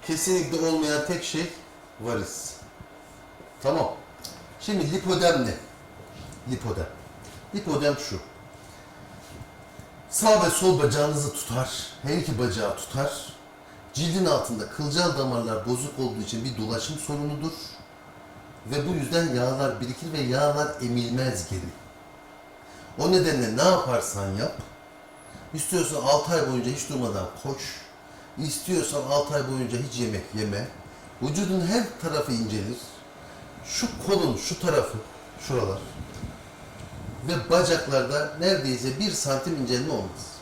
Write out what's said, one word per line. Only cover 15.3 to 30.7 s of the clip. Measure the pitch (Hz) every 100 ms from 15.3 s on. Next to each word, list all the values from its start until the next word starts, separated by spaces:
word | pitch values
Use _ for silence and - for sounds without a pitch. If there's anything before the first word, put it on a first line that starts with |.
| 120 113 110 107
bozuk | 123 143 135
olduğu | 127 110
için | 98 113 127
bir | 110
dolaşım | 107 113 - 151
sorunudur. | - 147 147 147 160 - - - - - - - - - - - -
Ve | 139 143
bu |
yüzden | 170 131 170 165 123
yağlar | 127 135 139 -
birikir | 123 127 165
ve | 156
yağlar | 127 127 147 143 147 -
emilmez | 123 120 117 123 131 107 87
geri. | 92 87 - - - - - - - - - - - - -
O | 160
nedenle | 185 165 139 113 113
ne | 170
yaparsan | 180 127 123 - 98 98 98
yap, | 123 - - - - - - - - - -
istiyorsan | 156 - 180 160 151
altı | 135 147 151
ay | 170 135
boyunca | 127 117
hiç | - -
durmadan | 135 120 101 92 -
koş, | 139 135 - - - - - - - -
istiyorsan | 147 - - 180 - 143
altı | 131 143 143 147
ay | 131
boyunca | 131 120 120
hiç | 135 120
yemek | 113 101 - 107
yeme, | 107 101 -